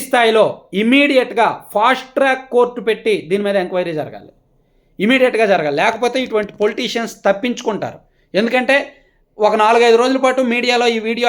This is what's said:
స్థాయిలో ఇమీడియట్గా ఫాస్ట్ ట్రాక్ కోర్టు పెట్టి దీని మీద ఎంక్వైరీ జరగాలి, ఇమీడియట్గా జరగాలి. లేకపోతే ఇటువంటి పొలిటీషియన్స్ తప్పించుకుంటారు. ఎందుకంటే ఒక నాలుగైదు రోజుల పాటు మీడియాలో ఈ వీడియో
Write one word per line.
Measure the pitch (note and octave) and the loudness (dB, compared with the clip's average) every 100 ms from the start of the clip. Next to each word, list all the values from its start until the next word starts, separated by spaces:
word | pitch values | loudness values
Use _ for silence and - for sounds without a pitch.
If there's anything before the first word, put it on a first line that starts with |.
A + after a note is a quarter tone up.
| - | -2
స్థాయిలో | B3 A3+ A3 E3+ - - F#3 | 0 2 4 2 -2 -8 -2
ఇమీడియట్గా | A3+ C#4 C#4+ C4 A#3 A3+ F#3+ - - | 2 2 4 2 0 0 0 -2 -6
ఫాస్ట్ | G#3 A#3+ C4 - - | 0 0 0 -4 -2
ట్రాక్ | C4+ B3+ - | 0 -2 -2
కోర్టు | A#3+ A#3+ A#3+ A3 | 0 0 -2 -4
పెట్టి | G#3+ A3+ F3+ D3+ | -2 -2 -2 -2
దీని | G3+ G3+ | -4 -2
మీద | G3 | -2
ఎంక్వైరీ | F3+ F3+ F3 D3+ | -2 -4 -4 -6
జరగాలి, | B2 G#2 - _ _ _ _ _ _ - | -8 -12 -20 _ _ _ _ _ _ -4
ఇమీడియట్గా | G#3 C4 B3+ G#3+ G#3+ | 0 2 2 2 2
జరగాలి. | F3+ D3 D3 | 2 0 0
లేకపోతే | G#3+ G#3+ A#3+ C4 B3 | -2 0 -2 -2 -4
ఇటువంటి | G#3+ G3+ - | -4 -4 -4
పొలిటీషియన్స్ | G#3+ A3+ A#3 A#3 A3+ - G3 | -4 -2 -6 -6 -8 -4 -2
తప్పించుకుంటారు. | G3 B3 - A3+ G3 A#2+ - _ _ _ | 0 -2 -4 -6 -6 -8 -12 _ _ _
ఎందుకంటే | F#3 A3+ B3+ A#3+ C#4 - - _ _ _ G#3 | -2 0 0 0 0 -2 -14 _ _ _ -2
ఒక | G#3 A3 | 0 2
నాలుగైదు | G#3+ A#3 A#3+ A3+ | 4 4 6 4
రోజుల | B3+ C4 | 4 2
పాటు | C4 C4 B3 | 0 0 0
మీడియాలో | A#3+ A#3+ A#3+ A#3+ A3+ | 0 0 2 0 -2
ఈ | A3 | -4
వీడియో | A#3 | -2